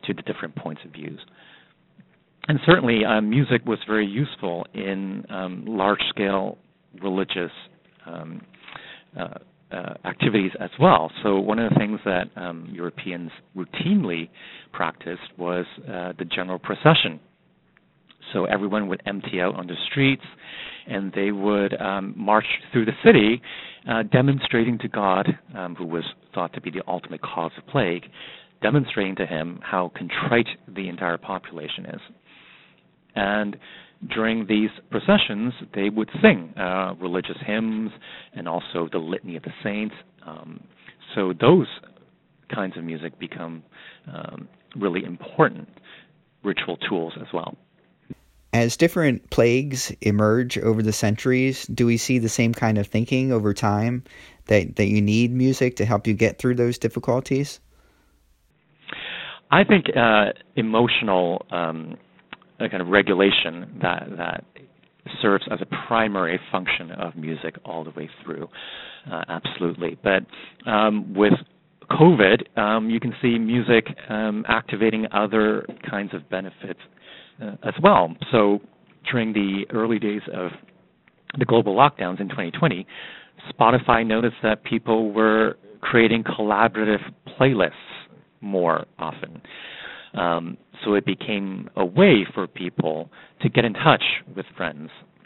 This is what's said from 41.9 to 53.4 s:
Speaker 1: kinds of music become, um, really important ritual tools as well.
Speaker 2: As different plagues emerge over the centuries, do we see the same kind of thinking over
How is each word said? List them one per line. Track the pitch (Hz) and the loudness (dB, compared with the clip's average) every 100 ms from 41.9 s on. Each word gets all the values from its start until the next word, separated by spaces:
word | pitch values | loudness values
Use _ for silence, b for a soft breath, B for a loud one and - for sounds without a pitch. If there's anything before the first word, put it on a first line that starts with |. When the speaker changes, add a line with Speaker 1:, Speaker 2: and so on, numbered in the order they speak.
| _ _ _ _ _ - | _ _ _ _ _ -12
Speaker 1:
kinds | - 95 90 | -6 -6 -6
of | |
music | 82 80 82 - | -8 -8 -10 -12
become, | 82 - 82 82 - B B B - | -14 -12 -12 -14 -18 B B B -16
um, | 82 80 - - _ _ - | -14 -14 -14 -18 _ _ -4
really | 98 87 | -2 -2
important | - 87 - - 151 - - - B B B B _ _ | -6 -10 -4 2 2 2 -18 -20 B B B B _ _
ritual | 101 92 - 87 | -6 -4 -6 -6
tools | - 95 82 - | -4 -4 -4 -8
as | - | -8
well. | 87 82 - _ _ _ _ - - _ _ _ | -8 -8 -14 _ _ _ _ -20 -20 _ _ _
Speaker 2:
As | 113 117 - | 0 2 4
different | 170 180 151 117 - | 2 4 2 0 0
plagues | - 117 127 143 131 - - | 4 4 4 0 -6 -8 -2
emerge | 107 104 107 117 123 - | 0 4 4 2 0 -2
over | 113 110 | 0 2
the | 110 | 0
centuries, | 107 107 107 131 127 131 131 - | 0 0 0 2 2 2 -2 -4
do | 117 120 | 0 2
we | 117 | 2
see | - 127 | 2 0
the | 113 | 0
same | - 117 | 0 0
kind | 113 113 107 | 2 2 2
of | 101 | 0
thinking | 110 113 131 131 | 0 0 0 2
over | 117 | 2